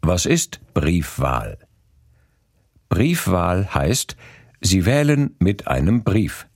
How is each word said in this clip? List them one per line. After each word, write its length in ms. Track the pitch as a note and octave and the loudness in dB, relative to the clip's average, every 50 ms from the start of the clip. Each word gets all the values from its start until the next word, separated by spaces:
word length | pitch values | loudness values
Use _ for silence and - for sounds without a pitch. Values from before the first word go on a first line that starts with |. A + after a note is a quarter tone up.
Was 260 | - D#2+ F2+ F2+ - | 2 2 0 0 2
ist 340 | A2 D#3 E3+ - - - - - _ _ | 2 0 0 0 -6 -10 -20 -20 _ _
Briefwahl? 840 | - D2 D2 F2 F2 D#2+ - - - C#2 C2+ B1+ A#1+ A1 G#1 - - _ _ _ _ _ _ _ _ _ _ _ _ _ _ _ _ _ _ _ _ _ _ _ _ _ _ | -2 0 2 0 0 -2 -4 -6 -4 -2 -2 -2 -4 -4 -8 -12 -14 _ _ _ _ _ _ _ _ _ _ _ _ _ _ _ _ _ _ _ _ _ _ _ _ _ _
Briefwahl 880 | - - A#2+ D#3+ F3 E3 - F#2+ F2+ F2+ E2+ F2+ F2+ F#2+ G2 F#2+ - | 0 0 2 0 0 -2 -2 0 0 0 0 0 0 -2 -2 -2 -2
heißt, 420 | - C#2 D#2+ A#2+ - - - - - - - - - - _ _ _ | -2 0 0 0 -2 -4 -8 -12 -18 -20 -20 -20 -20 -20 _ _ _
Sie 260 | - G2 F#2 F#2+ E2+ | 0 2 2 2 2
wählen 480 | G2+ C3 C#3+ D3 D3 D3 C#3+ C#3+ - - _ | 2 2 2 2 2 2 2 0 -2 0 _
mit 260 | - F#2+ G2+ - - | 0 0 0 -2 -4
einem 380 | - C2+ C2 C#2 F2 A2+ A#2+ G#2+ | -4 -2 0 2 2 2 2 0
Brief. 420 | - F#2+ A2+ G2+ D2 - - - _ _ | 2 2 2 0 0 -4 -10 -18 _ _